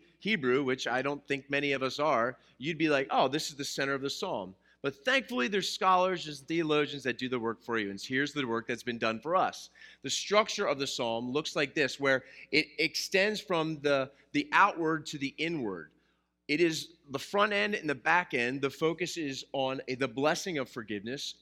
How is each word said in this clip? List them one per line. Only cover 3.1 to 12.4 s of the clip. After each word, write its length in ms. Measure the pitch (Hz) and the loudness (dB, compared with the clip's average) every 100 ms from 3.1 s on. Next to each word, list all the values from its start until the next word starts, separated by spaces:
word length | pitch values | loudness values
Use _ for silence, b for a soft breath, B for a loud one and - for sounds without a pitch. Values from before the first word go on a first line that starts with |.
"Oh, 160 | 254 139 | 4 4
this 220 | 147 - | 2 -4
is 60 | 139 | -8
the 80 | |
center 300 | 139 - 139 | -6 -2 -2
of 80 | 139 | -2
the 80 | 135 | -4
psalm." 460 | - 196 127 92 - b b | -4 -4 -4 -6 -12 b b
But 220 | 139 - - | -6 -4 0
thankfully, 420 | 269 208 247 240 | 0 0 -2 0
there's 220 | 196 180 | 0 -2
scholars 580 | - 190 185 185 180 151 | 2 4 6 4 0 -6
and 80 | 143 - | -10 -4
theologians 560 | 165 160 151 147 143 | 0 2 2 2 -2
that 160 | 131 117 | -4 -2
do 100 | 127 | -2
the 100 | 123 | -2
work 220 | 113 110 | -2 -4
for 160 | - 113 | -2 -2
you, 140 | 101 | -2
and 100 | 101 | -6
here's 320 | - 131 143 | -4 -2 0
the 140 | 147 127 | -2 -2
work 200 | 113 117 | -2 -2
that's 140 | 117 | -6
been 160 | - 117 | -6 -2
done 220 | 113 113 | -2 -2
for 160 | 143 180 | 0 0
us. 340 | 127 - - B B B | 0 -2 -14 B B B
The 80 | 135 | -6
structure 560 | - - 208 214 - 202 | -4 2 2 2 0 0
of 140 | 139 | 0
the 80 | 139 | -2
psalm 420 | - 120 113 123 | -2 -2 -2 -2
looks 260 | 139 160 170 | -2 -2 -2
like 200 | 143 156 | 0 0
this, 240 | 135 - | 0 0
where 240 | 139 131 - B | 2 2 -2 B